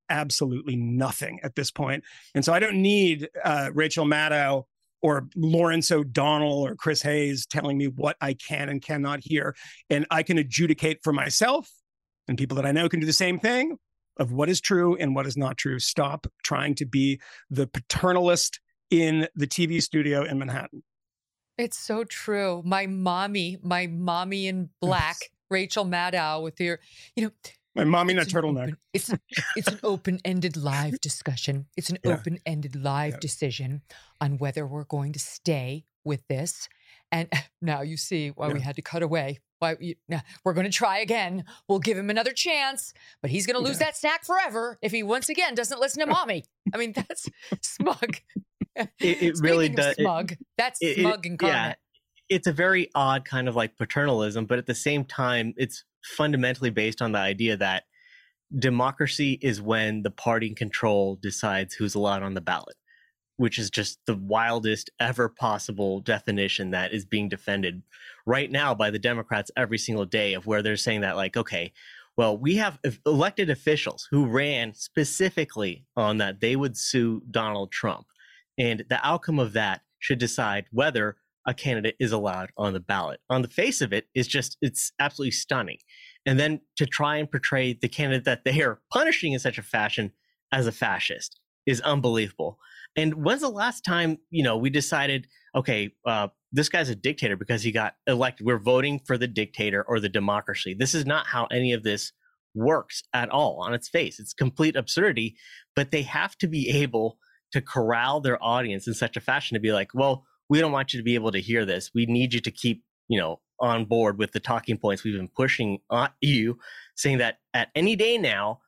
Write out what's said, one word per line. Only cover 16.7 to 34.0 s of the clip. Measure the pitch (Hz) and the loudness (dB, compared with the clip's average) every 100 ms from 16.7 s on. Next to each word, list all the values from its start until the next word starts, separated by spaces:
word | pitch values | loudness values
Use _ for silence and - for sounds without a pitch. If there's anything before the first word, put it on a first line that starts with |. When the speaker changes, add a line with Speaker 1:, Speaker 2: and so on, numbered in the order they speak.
| 139 | -2
Speaker 1:
to | 139 | 0
be | 135 135 135 - - - | 2 2 2 -6 -20 -6
the | 135 135 | -2 -2
paternalist | - - - 185 180 175 175 - - _ _ _ | -4 -4 0 4 4 4 4 0 -4 _ _ _
in | 165 160 156 160 | 4 4 2 0
the | 160 143 | -2 -4
T | - 165 | 0 0
V | 165 | 0
studio | - 156 147 143 | 0 0 2 0
in | 143 135 | 0 -2
Manhattan. | 131 131 - - - _ _ _ _ _ _ - | -4 -6 -8 -14 -20 _ _ _ _ _ _ -6
Speaker 2:
It's | 240 - | -6 -6
so | - 220 | -4 -4
true. | 233 - - 202 196 175 | -4 -8 -4 0 0 -2
My | 175 190 196 | 0 0 0
mommy, | 190 180 175 202 202 175 190 | -2 0 0 -2 -2 -4 -6
my | 180 180 180 | -2 0 0
mommy | 170 175 170 185 196 190 | -2 -2 -2 -2 -4 -2
in | 185 175 _ | -4 -6 _
black, | 180 185 156 - | 0 2 0 -4
Speaker 1:
Yes. | - _ - | -12 _ -4
Speaker 2:
Rachel | 190 190 220 | -2 0 -2
Maddow | 190 175 180 180 156 156 | 0 0 0 0 0 -2
with | 160 - | -4 -4
your, | 175 170 - - - | -2 -4 -8 -20 -10
you | - | -4
know, | 220 - - - _ | -4 -6 -20 -20 _
Speaker 1:
My | - | 0
mommy | 156 175 180 | 4 4 4
in | 185 | 4
a | |
Speaker 2:
it's | 165 | 2
an | 170 | 2
Speaker 1:
turtleneck. | 156 135 | 0 0
Speaker 2:
open, | 131 151 _ | -4 -8 _
it's, | 190 - 202 - - - | -6 -2 -4 -4 -6 -4
it's | 226 - | -2 -2
an | 208 | -2
Speaker 1:
<laughs> | |
Speaker 2:
open-ended | 214 196 - 180 180 185 175 151 | -2 -2 -2 -2 -2 -2 -2 -2
live | 143 139 151 254 | -2 -2 -2 -4
discussion. | 147 - - 127 - 139 139 - | -6 -6 -6 -4 -2 -4 -6 -8
It's | - | -6
an | 180 | -2
Speaker 1:
Yeah. | - | 0
Speaker 2:
open-ended | 156 165 175 165 151 143 135 | 0 -2 -6 -4 -6 -6 -4
live | 139 139 151 | -2 -2 -2
Speaker 1:
Yeah. | - | -4
Speaker 2:
decision | 147 - 143 120 127 143 - - | -8 -4 -4 -4 -6 -8 -10 -20